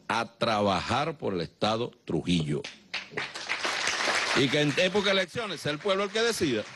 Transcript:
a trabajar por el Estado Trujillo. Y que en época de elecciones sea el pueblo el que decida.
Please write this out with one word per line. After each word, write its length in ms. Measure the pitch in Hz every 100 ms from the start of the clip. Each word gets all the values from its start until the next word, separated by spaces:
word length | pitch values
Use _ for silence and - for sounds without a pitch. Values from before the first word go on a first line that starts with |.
| -
a 260 | 110 113
trabajar 840 | - 117 107 101 90 85 120 156 143
por 160 | 123 92
el 60 |
Estado 500 | 80 - 104 113 123 - -
Trujillo. 580 | 82 - 87 - - - - - - - - - - - - - - - - - - - -
Y 100 | 131
que 120 | 147
en 120 | 147 139
época 300 | 185 202 196
de 60 |
elecciones 480 | 196 185 240 214 156
sea 100 | 151
el 80 | 151
pueblo 240 | 202 190
el 80 | 202
que 100 | 214
decida. 420 | 233 - 165 110 -